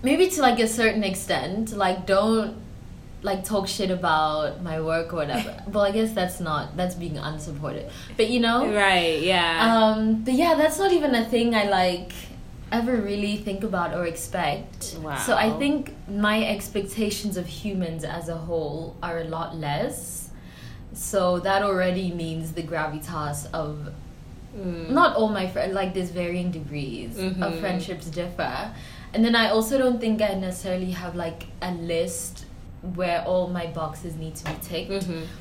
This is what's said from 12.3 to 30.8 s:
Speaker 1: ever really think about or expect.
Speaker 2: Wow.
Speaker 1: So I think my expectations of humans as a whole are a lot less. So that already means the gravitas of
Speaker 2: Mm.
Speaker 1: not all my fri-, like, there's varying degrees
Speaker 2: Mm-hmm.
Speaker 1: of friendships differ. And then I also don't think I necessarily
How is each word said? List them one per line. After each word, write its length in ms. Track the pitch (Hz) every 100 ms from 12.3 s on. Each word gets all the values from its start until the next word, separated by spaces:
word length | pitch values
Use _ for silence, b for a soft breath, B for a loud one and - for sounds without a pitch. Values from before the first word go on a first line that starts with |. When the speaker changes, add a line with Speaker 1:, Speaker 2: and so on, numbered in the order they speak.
| - - - -
Speaker 1:
ever 240 | 233 233 240
really 400 | 202 202 208 208
think 260 | - 196
about 300 | 208 185 170
or 120 | 170 170
expect. 920 | 165 - 185 160 143 - - - -
Speaker 2:
Wow. 140 | 156 139
Speaker 1:
So 160 | - 220
I 140 | 220 214
think 340 | 277 294 - - -
my 360 | 202 208 214 -
expectations 920 | 202 - 208 196 - 208 - 208 185
of 100 | 175
humans 580 | - 208 190 170 165
as 240 | 151 160 160
a 80 | 165
whole 600 | 160 165 147 156 170 -
are 160 | 175 165
a 40 |
lot 320 | 160 160 170 165
less. 720 | 147 147 233 - - - - B B B B B B
So 480 | - - 196 180 175
that 220 | 190 196
already 480 | 202 190 185 180 185
means 400 | 170 165 160 160
the 100 | 160
gravitas 840 | 160 165 156 151 - 165 147 147 -
of 400 | 165 151 151 147 - - - - - - 214
Speaker 2:
Mm. 320 | 185 170 165
Speaker 1:
not 240 | 285 339
all 140 | - 214
my 180 | 208 185
fri-, 220 | - 185
like, 220 | 190 185
there's 160 | 185 175
varying 400 | 175 175 180 180
degrees 680 | 165 143 147 135 117 - 214
Speaker 2:
Mm-hmm. 240 | 185 185
Speaker 1:
of 200 | 196 165
friendships 460 | 190 180 180 170 170
differ. 680 | 170 175 - 143 127 208 - B B B
And 100 | -
then 120 | 226 233
I 140 | 226
also 280 | 220 220 269
don't 220 | 254 240
think 200 | 226 214
I 140 | 208
necessarily 560 | 190 185 180 196 185